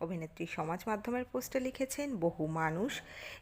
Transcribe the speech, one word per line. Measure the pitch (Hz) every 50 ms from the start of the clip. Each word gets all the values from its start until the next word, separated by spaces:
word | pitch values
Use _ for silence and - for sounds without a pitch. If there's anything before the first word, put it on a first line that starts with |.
অভিনেত্রী | 165 165 185 170 160 160 - - 170
সমাজ | 170 - - 156 160 170 185 - 226
মাধ্যমের | 214 208 208 240 240 247 254
পোস্টে | - - 254 254 - - 262
লিখেছেন, | 254 262 262 - 269 262 - - 285 285 262 185
"বহু | 165 170 165 - 151 156
মানুষ | 160 160 160 156 160 170 208 285 - - - - - - - - - -